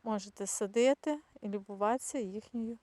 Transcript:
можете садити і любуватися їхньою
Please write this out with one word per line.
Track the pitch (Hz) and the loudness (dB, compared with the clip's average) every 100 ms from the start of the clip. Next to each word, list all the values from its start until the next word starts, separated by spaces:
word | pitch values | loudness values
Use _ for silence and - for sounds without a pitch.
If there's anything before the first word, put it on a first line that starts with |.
можете | 226 214 202 - 196 | -2 -4 -6 -8 -6
садити | - 202 220 254 285 311 302 _ - | -2 0 6 6 4 0 -4 _ -12
і | 214 | -6
любуватися | 202 196 196 208 254 - 285 | -6 -6 0 2 2 -2 -4
їхньою | 196 202 - 233 226 233 | -4 -6 -8 -6 -6 -8